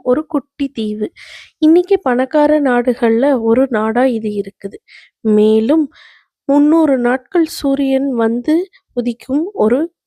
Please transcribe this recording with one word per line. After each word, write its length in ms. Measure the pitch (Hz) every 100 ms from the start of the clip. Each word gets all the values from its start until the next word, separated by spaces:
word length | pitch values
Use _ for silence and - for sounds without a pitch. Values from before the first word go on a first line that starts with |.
ஒரு 180 | - 277 311
குட்டி 400 | 277 - - 277
தீவு. 400 | - 214 214 214 _ - - - -
இன்னைக்கு 380 | 311 339 359 381
பணக்கார 560 | 269 240 254 302 294 302
நாடுகள்ல 680 | 277 240 240 233 233 226 277 254
ஒரு 220 | 220 233 269
நாடா 340 | 220 220 226 262
இது 240 | 226 214
இருக்குது. 440 | 208 196 _ 202 - _ - _ _ 220
மேலும் 540 | 208 214 220 226 320 285 _ - _ _ _ -
முந்நூறு 480 | 285 294 330 302 262
நாட்கள் 480 | 240 262 _ 349 320
சூரியன் 580 | - 277 277 269 262 277
வந்து 400 | 240 226 240 240 320 381 _ _ 247
உதிக்கும் 480 | 233 233 - 285 359
ஒரு 240 | - 214 262 339 _